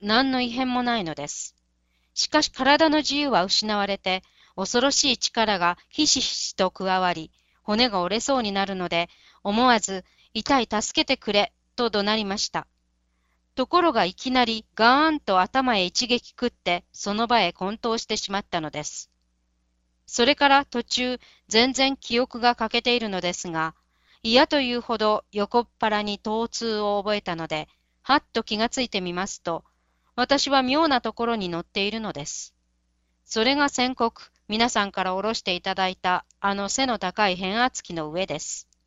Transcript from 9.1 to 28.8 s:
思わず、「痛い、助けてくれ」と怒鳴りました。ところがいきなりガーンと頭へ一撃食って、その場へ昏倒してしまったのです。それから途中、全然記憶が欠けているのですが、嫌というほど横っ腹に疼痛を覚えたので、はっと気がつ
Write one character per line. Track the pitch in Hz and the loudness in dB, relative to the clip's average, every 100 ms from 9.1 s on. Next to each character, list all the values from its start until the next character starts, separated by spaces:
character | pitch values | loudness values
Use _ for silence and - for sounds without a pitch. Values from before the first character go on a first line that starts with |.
| _ _ _ | _ _ _
思 | 202 214 | -2 2
わ | 254 226 | 4 4
ず、 | - 190 - _ _ | 0 -6 -10 _ _
「痛 | 226 214 277 | -8 0 0
い、 | 220 | 2
助 | 214 - - | -2 -2 -2
け | - | 0
て | 262 | -2
く | - | 0
れ」 | 202 202 _ _ - | 0 0 _ _ -4
と | 233 | -2
怒 | 208 | 0
鳴 | 202 220 | 0 0
り | 202 | -2
ま | 202 | -4
し | - | -4
た。 | 175 - _ _ _ _ _ _ _ _ - | -6 -10 _ _ _ _ _ _ _ _ -6
と | 254 | 0
こ | 349 | 4
ろ | 339 | 4
が | 226 180 | 4 0
い | |
き | - 254 | -2 0
な | 254 233 | 2 2
り | 220 - - | -2 -8 2
ガ | 226 269 320 | 4 6 4
ー | |
ン | 302 | 0
と | - 185 | 2 2
頭 | 185 262 262 214 | 2 2 2 2
へ | |
一 | 180 - 226 | 0 -2 -2
撃 | 240 - | -2 -4
食 | - 247 | -4 -4
っ | |
て、 | - - 175 - | -4 -2 -4 -4
そ | - 202 208 | -10 -4 -2
の | 226 | 2
場 | 240 | 2
へ | 175 | 2
昏 | - 185 | -2 -6
倒 | 220 240 226 | -4 -4 -4
し | - | -4
て | 214 | -6
し | - | -4
ま | 196 | -6
っ | - | -4
た | 175 | -6
の | 151 | -6
で | 151 | -8
す。 | 151 - - _ _ _ _ _ _ _ _ _ - | -10 -12 -16 _ _ _ _ _ _ _ _ _ -10
そ | - 240 | 0 2
れ | 285 | 4
か | 285 | 4
ら | 277 277 | 4 2
途 | 240 | -4
中、 | - - 247 247 - _ _ | -4 -2 -2 -4 -10 _ _
全 | 214 254 | 2 4
然 | 262 269 269 | 2 0 0
記 | - 233 | -2 -2
憶 | 254 240 | -2 0
が | 240 240 | 0 2
欠 | 220 | 0
け | 240 | 0
て | 247 240 | 0 0
い | |
る | 220 | 0
の | 185 | -2
で | 175 | -4
す | 175 180 | -4 -6
が、 | 160 160 - _ _ _ _ | -4 -4 -6 _ _ _ _
嫌 | 226 240 320 | 4 4 6
と | 294 | 4
い | 254 | 0
う | 240 | -2
ほ | - 226 | -2 0
ど | 214 214 - | 2 0 -2
横 | 208 202 240 | -4 0 0
っ | 233 _ | -2 _
腹 | 220 208 | -2 0
に | 208 202 | -2 -6
疼 | 220 220 233 | -4 -4 -4
痛 | - 233 214 | -6 -4 -2
を | 208 202 | 0 -2
覚 | 196 208 | -2 -4
え | |
た | 196 165 | -4 -6
の | 160 | -6
で、 | 156 151 _ _ _ | -6 -8 _ _ _
は | - 285 | 0 0
っ | - | 0
と | 226 | -6
気 | - 208 | -4 -2
が | 233 | -2
つ | - | -2